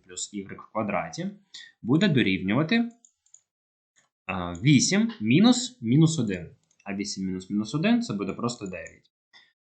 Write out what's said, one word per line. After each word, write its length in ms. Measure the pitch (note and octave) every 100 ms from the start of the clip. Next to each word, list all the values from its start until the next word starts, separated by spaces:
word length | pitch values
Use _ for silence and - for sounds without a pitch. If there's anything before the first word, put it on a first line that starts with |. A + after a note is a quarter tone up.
| F#2
плюс 260 | F2+ -
ігрек 280 | G2+ G2 G2
в 100 | -
квадраті 580 | G#2+ G#2 F#2 D#2+ D#3 G3 - _ - - _
буде 260 | G#2 D#3+ G3+
дорівнювати, 840 | C3 G2 F#2 F#2 B2 D#3+ A#3 A#3 - _ _ _ _ _ _ _ _ _ _ _ _ -
а, 280 | F#2 F2
вісім 580 | E2+ C3 C3+ - G3 A#3 -
мінус 560 | G#2+ D3+ A#3+ B3 - -
мінус 380 | A2+ C#3+ D#3+ C3
один. 300 | A2 F2+ E2 - _ _
А 100 | G2+
вісім 320 | G2 G2+ G2 F#2+
мінус 240 | F#2 -
мінус 260 | G#2 G#2+ D3+
один — 260 | G#3 A#3+
це 100 | A#3
буде 200 | G2+ G2
просто 320 | - A#3 - G2
дев'ять. 460 | E2+ D#2+ - _ _ _ _ _ _